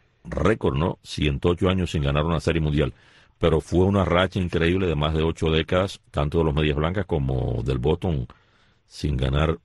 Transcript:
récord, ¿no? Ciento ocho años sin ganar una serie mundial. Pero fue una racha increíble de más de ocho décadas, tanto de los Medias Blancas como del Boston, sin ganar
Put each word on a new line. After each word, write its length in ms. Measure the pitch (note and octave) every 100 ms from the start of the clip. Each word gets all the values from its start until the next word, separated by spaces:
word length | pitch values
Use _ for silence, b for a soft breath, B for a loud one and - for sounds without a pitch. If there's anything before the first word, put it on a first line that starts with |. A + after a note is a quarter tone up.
| _ _
récord, 520 | - - G2 A2+ F2+ C#2
¿no? 220 | F2 -
Ciento 460 | - - D2 C2+ F2
ocho 180 | F2 F#2
años 240 | F#2 F2
sin 100 | D#2+
ganar 220 | C#2 C#2+
una 160 | D#2+ D#2+
serie 200 | - D#2+
mundial. 320 | D2+ D2 C2 - b b b b
Pero 220 | E2 D#2
fue 240 | - E2+
una 200 | F#2+ G2+
racha 360 | E2 F2 F#2+ G#2
increíble 480 | F2 E2+ E2+ F#2 F2+
de 80 | D2+
más 180 | D2+
de 80 | D#2
ocho 240 | D#2+ D#2+ D#2+
décadas, 500 | D#2+ D#2+ F2+ G2 - _
tanto 280 | - D2 E2+
de 60 |
los 100 | D#2
Medias 220 | D2 D#2 C#2+
Blancas 300 | D#2+ G2 F#2
como 560 | E2 C2 C2 B1 A#1
del 160 | B1 B1+
Boston, 480 | C#2+ E2+ F#2+ C#2+ A#1+ b b b b b b
sin 300 | - D2+ B1+
ganar 420 | C2 C#2 D#2+ E2